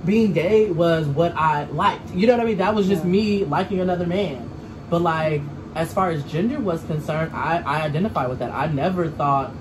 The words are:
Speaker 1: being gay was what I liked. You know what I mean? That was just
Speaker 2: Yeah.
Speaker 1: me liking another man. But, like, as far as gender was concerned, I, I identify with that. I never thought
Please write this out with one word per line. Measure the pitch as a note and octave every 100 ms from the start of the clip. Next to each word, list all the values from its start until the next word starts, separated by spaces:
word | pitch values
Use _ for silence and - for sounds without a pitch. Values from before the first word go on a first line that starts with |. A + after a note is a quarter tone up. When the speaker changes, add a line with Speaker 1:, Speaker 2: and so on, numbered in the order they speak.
Speaker 1:
being | E3 A3 A3
gay | D#3 E3 G#3+ G#3+
was | D#3+ E3+ E3 D3+
what | C#3 E3+ E3
I | D#3 D3 C3+
liked. | C#3+ G3 - -
You | F#3 A3+
know |
what | A#3+
I | A3+
mean? | G3+
That | F#3 A3
was | F#3+
just | F#3+ F3
Speaker 2:
Yeah. |
Speaker 1:
me | F#3+ G#3+ G3+ E3
liking | D3 F#3+ F#3
another | F#3 F3 F3
man. | F3+ F#3+ C#3 - - - - -
But, | E3+
like, | E3+ D#3+ D#3 D3+ C#3+ - -
as | - E3
far | - F#3+
as | D#3+ C#3
gender | E3 G#3+ D4
was | G#3 E3
concerned, | - D3+ D3 D#3 D#3+
I, | - C#3 E3+ E3
I | D3
identify | D#3 D3 G#3+ F3 C3
with | B2+
that. | A#2+
I | A#2+ D3+
never | D3 D#3+ F#3 E3
thought | - D3 C#3 C3 A2